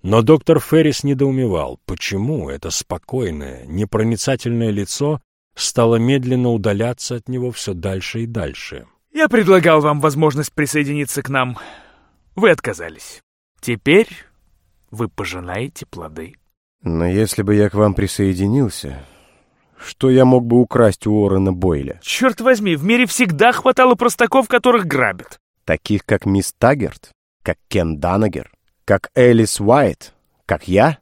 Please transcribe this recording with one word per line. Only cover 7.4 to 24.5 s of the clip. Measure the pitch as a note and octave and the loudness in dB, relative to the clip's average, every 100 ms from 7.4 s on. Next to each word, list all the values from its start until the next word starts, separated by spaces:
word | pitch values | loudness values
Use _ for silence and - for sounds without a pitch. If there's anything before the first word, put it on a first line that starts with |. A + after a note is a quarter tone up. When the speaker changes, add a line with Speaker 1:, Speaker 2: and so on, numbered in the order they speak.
| B2 | -6
Speaker 1:
всё | A#2 - | -8 -10
дальше | F2+ F#2+ F#2+ - A2+ | -6 -6 -6 -8 -8
и | A#2 | -6
дальше. | A#2 D2+ B1+ - C2 A#1 _ _ | -6 -8 -10 -16 -18 -20 _ _
Speaker 2:
Я | D4 D#4 | -2 2
предлагал | A3+ F#3+ F#3 E3 D#3 | 2 6 6 6 4
вам | D3+ D3 | 2 0
возможность | D#3 C#3+ D#3 C#3+ D3 | 0 2 0 0 -6
присоединиться | - D3 D3+ C#3+ D3 C#3 C#3+ | -4 -4 -2 -4 -4 -6 -8
к | C3 | -8
нам. | C3+ B2+ A#2 - - _ _ _ _ _ - | -8 -8 -12 -18 -20 _ _ _ _ _ 0
Вы | G#3 | 2
отказались. | D#3+ A#2+ F2 E2 D#2 - - _ _ _ _ | 2 -2 -10 -14 -16 -20 -20 _ _ _ _
Теперь | - A2+ - F3+ A3 - _ _ _ _ _ _ _ | -8 -4 2 2 2 -8 _ _ _ _ _ _ _
вы | A2 A2+ | -8 -8
пожинаете | - F#2 F2+ F2+ F#2+ C#3 - - | -6 -10 -10 -10 -8 -10 -12 -18
плоды. | F2+ E2 D#2 D#2+ _ _ _ _ _ | -16 -16 -16 -18 _ _ _ _ _
Speaker 3:
Но | - E2 F2 | -6 -2 -2
если | F#2+ G#2+ - | 0 -2 -2
бы | G2+ G#2 | 0 2
я | G#2 | 2
к | |
вам | G2+ G#2 | 2 0
присоединился, | G2 G2+ - G2 F2+ G2 C3 A#2+ - C#2+ C2+ C#2 _ _ _ _ _ _ _ | 0 -4 -2 -2 0 -2 0 -2 -4 -12 -14 -18 _ _ _ _ _ _ _
что | - - C3 | -20 -2 4
я | B2+ B2+ | 6 6
мог | B2+ A#2+ | 4 4
бы | A#2+ | 2
украсть | B2 A#2+ A2 F#2+ G#2+ | 2 4 2 2 -2
у | |
Уоррена | G#2+ G2+ F#2+ F#2+ | 0 2 2 0
Бойля? | F2+ F#2 D2+ C2+ - | 0 0 0 -4 -12
Speaker 2:
Чёрт | - - C4 - | -8 0 0 2
возьми, | A#3+ A#3 G3+ D#3 | 0 2 0 -2
в | |
мире | E3+ A#3+ B3 | 0 2 0
всегда | - A#3 D3+ A3+ | 0 -2 4 2
хватало | A#3+ C4 B3+ B3+ A#3+ | 4 0 4 4 4
простаков, | - - A#3 C4+ | 0 0 2 2
которых | A#3 | 2